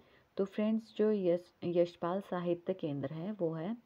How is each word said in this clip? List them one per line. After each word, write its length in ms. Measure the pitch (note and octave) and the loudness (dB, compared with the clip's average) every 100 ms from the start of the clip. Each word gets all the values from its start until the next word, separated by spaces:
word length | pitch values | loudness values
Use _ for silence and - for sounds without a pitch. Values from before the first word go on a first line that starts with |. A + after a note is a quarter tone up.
| - - _ - | -20 -20 _ -4
तो 80 | G3 | -2
फ्रेंड्स, 500 | - G#3+ A3 A3 - | 0 0 0 -2 0
जो 140 | G#3+ | 2
यश-, 560 | G#3+ F3+ F3 - _ F3 | 4 4 2 0 _ 0
यशपाल 540 | F3 F3 - E3+ G3 | 2 2 0 -4 -4
साहित्य 520 | - F3+ F3 F3 - | -4 -4 -2 -2 -2
केंद्र 400 | F#3 D#3+ C#3+ C#3 | -4 -4 -4 -6
है 180 | D#3+ F#3 | -6 -8
वो 220 | G#3+ E3 | -4 -2
है 240 | D#3+ F3 A#3+ | -2 -6 -8